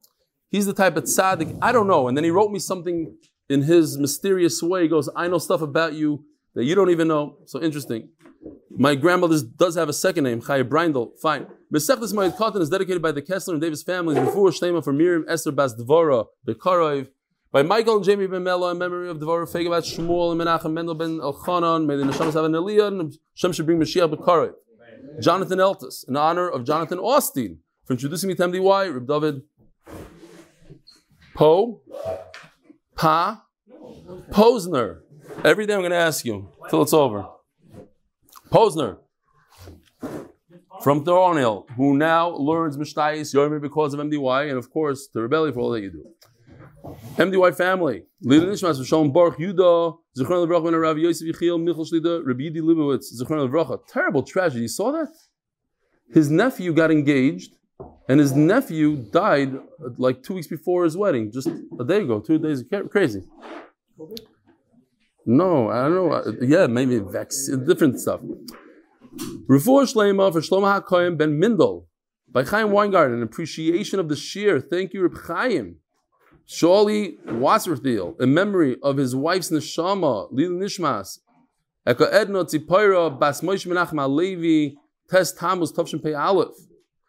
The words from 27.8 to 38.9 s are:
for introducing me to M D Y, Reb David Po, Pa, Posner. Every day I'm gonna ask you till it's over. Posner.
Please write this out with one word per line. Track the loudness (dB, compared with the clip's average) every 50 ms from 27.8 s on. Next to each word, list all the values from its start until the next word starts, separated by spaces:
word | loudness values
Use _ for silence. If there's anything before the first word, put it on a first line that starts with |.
| _
for | -6 -6
introducing | -4 -4 -6 -6 -4 -4 -4
me | -2
to | -2 -2
M | -2 -2
D | 0
Y, | 2 2 2 2 0 -2
Reb | -6 -8 -6
David | -4 -2 -2 0 -2 -4 -6 -10 _ _ _ _ _ _ _ _ -20 -18 -18 -18 -20 -20 -20 -20 -20 -20 -20 -20 _ _ _ -20 -20 -20 -20 _ _ _ _ _ _ _ _ _ _ _
Po, | 4 6 6 6 6 4 0 -4 -10 _ -20 -18 -12 -10 -8 -8 -10 -12 -16 -20 -20 -20 -20 _ _ _ _ -20 _ _ _ _
Pa, | -2 2 2 2 2 0 -2 -6 -8 _ _ _ _ _ _ -20 -20 -20 -20 -20 -20 -20 -20 -18 -18 -16 -4
Posner. | 2 4 6 6 6 4 0 -2 0 0 0 -2 -4 -10 -18 _ -20 -20 -20 -18 -14 0 2
Every | 2 2 4 2
day | -2 -2
I'm | -2 0
gonna | 0 0
ask | 2 2 0 0 -2 -6
you | -6 -8 -8 -10 -14 _ _ -8 -2
till | 0 0 2
it's | 4 4
over. | 4 4 4 0 -4 -8 -10 -16 -20 _ _ _ _ _ _ -20 -20 -20 -20 _ _ _ _ _ _ _ _ _ -20 -8 _
Posner. | 4 4 4 4 4 0 -4 -4